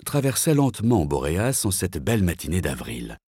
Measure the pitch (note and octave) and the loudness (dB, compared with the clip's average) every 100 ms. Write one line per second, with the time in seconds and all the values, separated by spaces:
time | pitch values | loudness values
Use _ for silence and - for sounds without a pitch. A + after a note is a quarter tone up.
0 | - D3 C#3 - E3 D3 C3+ - A2+ A2+ | -4 -2 0 0 2 4 2 2 2 4
1 | D2 C#2+ C#2 F2 A#2+ C3+ G#2+ F2+ - D#2 | 4 0 0 0 0 0 -2 -2 -2 -4
2 | C#2 A2+ F2+ - D2 F2+ - B1+ - A#1 | -2 2 2 0 -2 -2 -2 -4 -8 -8
3 | A#1 A1+ | -10 -14